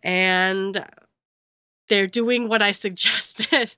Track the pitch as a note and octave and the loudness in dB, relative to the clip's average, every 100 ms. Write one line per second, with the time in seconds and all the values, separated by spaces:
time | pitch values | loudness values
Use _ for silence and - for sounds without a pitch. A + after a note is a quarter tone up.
0 | - F3+ F#3 F#3 F#3 F#3+ G3 F#3+ - - | -2 0 2 2 0 -2 -4 -6 -10 -20
1 | _ _ _ _ _ _ _ _ _ G3+ | _ _ _ _ _ _ _ _ _ 0
2 | F#3+ A#3 A#3 B3 A#3 A3 G#3 G3 G3+ F3+ | 0 0 0 0 2 2 2 0 -6 -2
3 | - - - - G#3+ D#4 A3+ | -2 -2 -6 -8 0 0 0